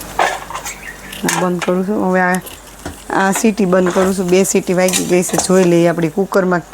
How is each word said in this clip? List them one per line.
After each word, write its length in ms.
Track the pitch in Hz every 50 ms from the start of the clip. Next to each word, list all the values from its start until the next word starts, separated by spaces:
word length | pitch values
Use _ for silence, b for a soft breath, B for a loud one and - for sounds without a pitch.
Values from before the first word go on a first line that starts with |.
| - - - - - - - - - - - - - - - - - - - - - - - - 196 175 175 170
બંધ 200 | 180 180 180 175 -
કરું 180 | - 180 185 190
છું. 120 | 185 214 208 190 185
હવે 120 | 185 185
આ, 200 | 185 180 185 185 - - - - - - - - - - - - - - - -
આ 120 | 196 196 190
સીટી 340 | - - 220 202 - 202
બંધ 260 | 175 180 190 185 175 175
કરું 200 | 190 185 190 196
છું. 120 | 190 185 175
બે 140 | 185 190 196
સીટી 320 | - - 190 - - 180 180
વાગી 280 | 185 185 180 185 175 160
ગઈ 140 | 180 180 175
છે. 120 | - - 165 -
જોઈ 200 | - 185 190 185 175
લઈએ 180 | 170 170 170 170
આપણી 220 | 165 175 170 156
કુકરમાં 520 | - 202 190 - - 202 180 185 180 170 - -